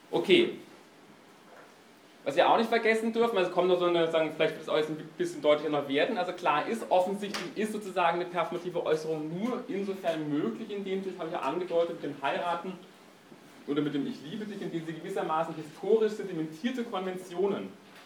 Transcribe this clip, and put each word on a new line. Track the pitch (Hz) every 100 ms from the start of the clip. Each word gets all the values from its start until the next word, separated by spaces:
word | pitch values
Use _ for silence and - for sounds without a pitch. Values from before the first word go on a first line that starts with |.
| -
Okay. | - - 165 95 - - - - - - - - - - - - - - - - -
Was | 135 139
wir | 135
auch | 175
nicht | 226
vergessen | 233 226 220 226
dürfen, | 226 233 190
also | 175
kommt | 180 180
noch | 175
so | 175
eine, | 170 165
sagen, | 160 156 -
vielleicht | 156
wird | -
es | -
auch | 151
jetzt | 151
ein | 156 - -
bisschen | 175 147
deutlicher | 147 147 151
noch | 147 135
werden, | 139 175 180
also | 180
klar | 175 165 147 -
ist, | 226 -
offensichtlich | 185 185 196 202 - 170 170
ist | 214
sozusagen | 208 202 180 170 180
eine | 175
performative | 175 160 170 180 165 -
Äußerung | 156 156 160 156 170
nur | 233 233 -
insofern | 185 190 190 175 160 151
möglich, | 147 214 220 208
indem | 202 190 190
sie, | 190
das | 180
habe | 160
ich |
ja | 165
angedeutet, | 135 170 175 170 170 165
mit |
dem | 147 139
Heiraten | 139 143 175 170 190 185 - - - - - - - - -
oder | 147
mit | 147
dem | 143 -
Ich | -
liebe | 151 214 202
dich, | 196
indem | 175 160 160
sie |
gewissermaßen | 160 185 - 165 160 165 156
historisch | 147 - 190 220 214
sedimentierte | 208 185 165 156 - 240 254
Konventionen | 220 190 190 180 - 175 196 - 95 - - -